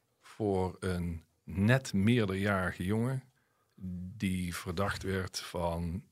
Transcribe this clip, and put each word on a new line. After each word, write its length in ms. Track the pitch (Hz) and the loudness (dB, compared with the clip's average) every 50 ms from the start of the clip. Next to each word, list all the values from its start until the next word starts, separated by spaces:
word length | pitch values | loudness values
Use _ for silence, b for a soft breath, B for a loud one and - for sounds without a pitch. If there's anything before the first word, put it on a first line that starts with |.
| _ _ _ _ | _ _ _ _
voor 540 | _ - - - 110 104 98 92 92 92 87 - | _ -16 -8 -2 0 2 2 2 2 0 -2 -2
een 440 | - 95 90 87 87 87 85 80 - _ _ _ - | -2 -2 0 0 0 -2 -4 -6 -8 _ _ _ -14
net 500 | - - 98 98 107 127 135 131 - - | -6 0 4 6 6 6 4 4 0 0
meerderjarige 880 | 98 95 107 123 123 110 95 95 95 98 104 101 95 92 90 90 - 87 | 2 4 6 6 4 4 2 0 0 2 2 2 2 2 -2 -2 -2 -2
jongen 380 | 90 107 110 117 127 135 131 - - _ _ _ _ _ _ _ _ _ - 98 92 90 87 90 92 98 - | 0 0 0 0 0 -2 -4 -6 -10 _ _ _ _ _ _ _ _ _ -12 -10 -8 -8 -6 -8 -10 -6 -2
die 380 | - 95 92 92 90 87 85 | 0 0 0 0 -2 -2 -4
verdacht 480 | - - 95 87 80 98 101 - - - | -6 -6 -6 -2 -2 0 -2 -2 -4 -4
werd 360 | 95 95 95 92 92 - - | -2 -2 -2 -2 -2 -6 -8
van 640 | - - - 90 87 87 82 85 85 85 82 98 - - | -8 -6 -4 -2 -2 0 0 0 -2 -2 -4 -4 -8 -10